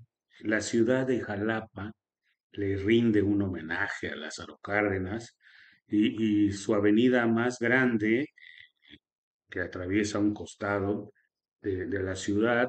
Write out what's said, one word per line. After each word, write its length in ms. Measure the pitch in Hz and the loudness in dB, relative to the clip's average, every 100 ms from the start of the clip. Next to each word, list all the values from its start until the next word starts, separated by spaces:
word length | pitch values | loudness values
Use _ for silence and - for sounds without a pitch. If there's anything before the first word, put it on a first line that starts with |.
| - _ _ - | -10 _ _ -12
la 180 | 107 110 | -2 -2
ciudad 440 | 101 117 113 131 | 0 2 4 2
de 140 | 131 120 | 2 -2
Jalapa 720 | 98 101 107 113 107 - 104 - _ _ _ _ _ | -2 -4 -2 -2 -6 -10 -10 -12 _ _ _ _ _
le 240 | - 98 98 | -6 -2 -2
rinde 460 | 98 117 117 104 | 2 4 4 4
un 200 | 98 101 | 4 2
homenaje 680 | 101 85 80 85 101 - - | 0 -2 -6 -6 -6 -6 -8
a 60 | |
Lázaro 420 | 73 78 - 82 - | -8 -10 -12 -14 -14
Cárdenas 760 | - 101 104 95 92 110 117 _ _ - - _ - | -4 0 0 0 -2 -6 -10 _ _ -20 -20 _ -2
y, 580 | 104 107 107 110 104 104 | 2 2 2 0 2 2
y 60 | |
su 240 | 98 - 107 | 0 -2 2
avenida 500 | 104 107 127 123 113 | 4 4 4 4 2
más 320 | 113 120 123 | 2 0 0
grande, 680 | 120 127 127 113 107 120 151 _ - - - _ _ - _ _ _ _ - | 0 2 2 2 0 0 -2 _ -20 -20 -20 _ _ -20 _ _ _ _ -12
que 100 | 95 | -8
atraviesa 600 | 85 92 90 101 104 104 | -6 -6 -2 0 0 0
un 120 | 104 | 0
costado 760 | 104 - - 104 101 98 107 - _ _ _ _ _ | -2 -8 -8 -4 -2 0 -2 -6 _ _ _ _ _
de, 260 | 107 92 90 | -6 -4 -4
de 160 | 98 | -4
la 120 | 95 | -4
ciudad, 540 | 90 - 101 113 117 | -6 -2 2 2 2